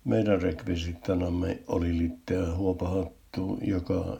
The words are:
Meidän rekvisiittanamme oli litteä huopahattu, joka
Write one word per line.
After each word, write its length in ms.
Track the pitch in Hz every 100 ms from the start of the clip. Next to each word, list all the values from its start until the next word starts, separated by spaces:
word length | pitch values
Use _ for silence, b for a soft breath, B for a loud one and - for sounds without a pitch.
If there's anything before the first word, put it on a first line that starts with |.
Meidän 380 | 127 113 104 98
rekvisiittanamme 1200 | 90 80 - 87 85 85 - 90 87 87 82 - -
oli 320 | 87 87 85
litteä 560 | 82 - - 92 85
huopahattu, 1040 | 90 95 87 87 95 92 - - - 95 98
joka 560 | 101 95 87 92 85 -